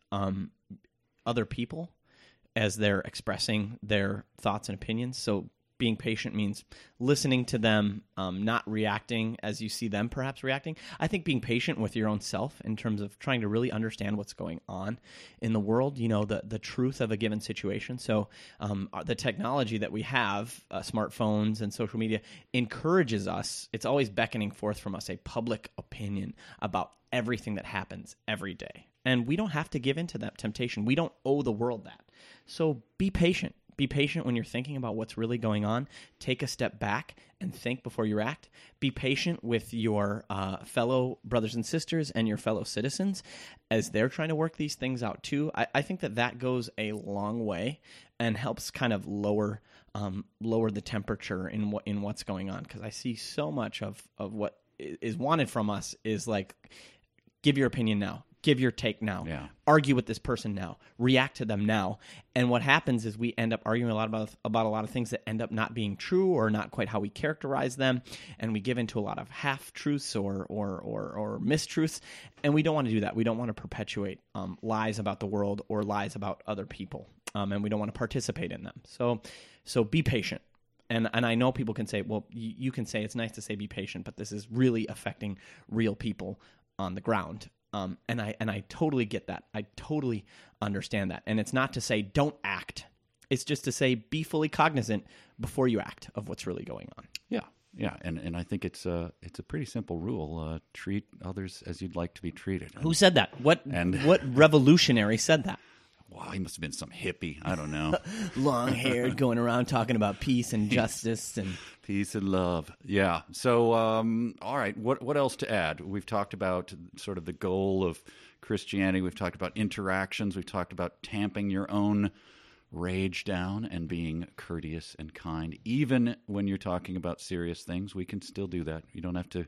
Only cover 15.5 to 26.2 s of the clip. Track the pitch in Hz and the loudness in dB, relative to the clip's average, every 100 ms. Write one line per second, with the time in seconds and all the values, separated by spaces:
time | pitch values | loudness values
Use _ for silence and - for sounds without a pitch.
15.5 | 110 101 117 139 135 117 104 104 104 101 | 2 4 4 2 0 2 2 2 -2 -4
16.5 | 110 - - 127 135 113 107 110 107 - | -8 -6 0 0 2 0 0 0 -2 -4
17.5 | 104 98 104 - 123 - 107 104 - - | -6 -2 -4 -4 -8 2 2 2 -6 -20
18.5 | - 104 101 95 101 110 117 131 113 120 | -8 -4 -2 -4 -6 -4 -2 -2 -2 -2
19.5 | 139 113 113 104 107 110 131 104 101 120 | 0 0 0 -2 -4 0 2 2 0 -4
20.5 | - - 92 - 113 107 - 110 107 107 | -10 -10 -8 -4 -2 -2 0 2 2 2
21.5 | 107 104 - 110 113 110 107 - - - | 0 -4 -2 -4 -2 -2 -2 -4 -20 -4
22.5 | 123 120 - 156 185 135 110 95 90 - | -2 -2 -2 2 4 4 0 -2 -4 -6
23.5 | - - 113 113 143 123 98 113 113 101 | -8 -8 -4 0 2 2 0 -2 0 -4
24.5 | - 107 104 104 92 - 90 - 117 117 | -2 -2 -2 -4 -8 -6 -8 -6 -4 -2
25.5 | 107 - - - - 104 101 | -4 -6 -14 -14 -8 -6 -4